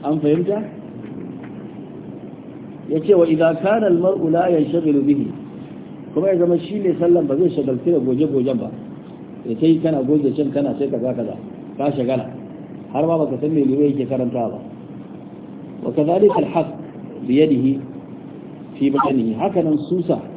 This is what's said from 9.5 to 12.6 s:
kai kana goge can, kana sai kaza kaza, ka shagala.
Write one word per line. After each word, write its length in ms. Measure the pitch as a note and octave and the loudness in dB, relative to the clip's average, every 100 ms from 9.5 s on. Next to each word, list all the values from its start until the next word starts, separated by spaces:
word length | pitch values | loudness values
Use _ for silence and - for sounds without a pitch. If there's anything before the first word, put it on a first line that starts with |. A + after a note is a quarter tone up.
| A2 | 2
kai 240 | D#3+ D#3+ | 4 4
kana 200 | D#3+ D3+ | 4 0
goge 280 | B2+ D3+ C#3 B2 | 2 4 2 2
can, 160 | C#3 | 0
kana 240 | C#3 C#3+ C#3+ | 0 -2 0
sai 100 | C#3 | -2
kaza 240 | B2+ B2 | -2 -2
kaza, 220 | A#2+ G#2+ G2 - - - - | -2 -6 -8 -12 -14 -14 -4
ka 140 | C#3+ | -2
shagala. 400 | C#3 B2 B2+ A2 - - - | 0 0 0 -4 -10 -14 -14